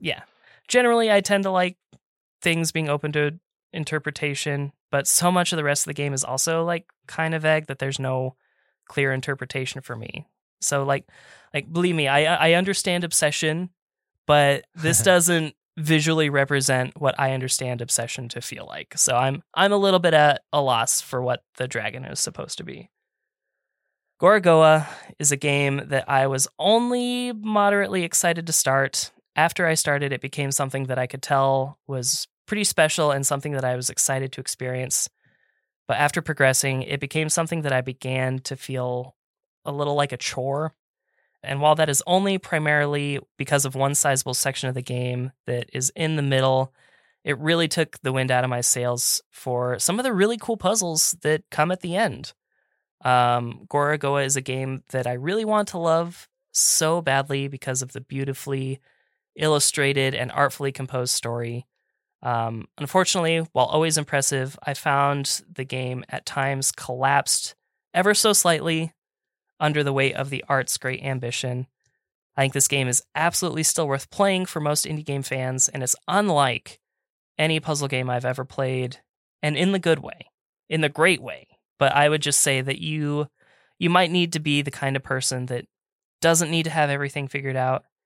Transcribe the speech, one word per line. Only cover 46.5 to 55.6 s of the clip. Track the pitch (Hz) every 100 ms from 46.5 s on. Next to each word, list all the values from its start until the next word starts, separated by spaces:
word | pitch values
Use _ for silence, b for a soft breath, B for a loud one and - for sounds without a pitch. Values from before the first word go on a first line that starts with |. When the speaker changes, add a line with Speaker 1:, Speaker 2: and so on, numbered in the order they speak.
| 131 131 b b b b b
Speaker 1:
it | 143 127
really | 156 170 160
took | 175 156 -
the | 135
wind | 131 127
out | 127
of | 127
my | 123
sails | 120 127 123 123 - - _
for | - 131 123 123 123
some | - 208
of |
the | 262
really | 196 208 233
cool | - 226
puzzles | 190 226 180 156 - -
that | 151 156 -
come | - 160
at | 185
the | 175
end. | 180 214 110 - - _ _ _ _ _ _
Um, | 127 127 123 120 120 - -
Gorogoa | 143 143 151 143 143
is | 135 135
a |
game | 131 131 131 135 -
that | 131 120
I |
really | 123 147 214
want | 220 214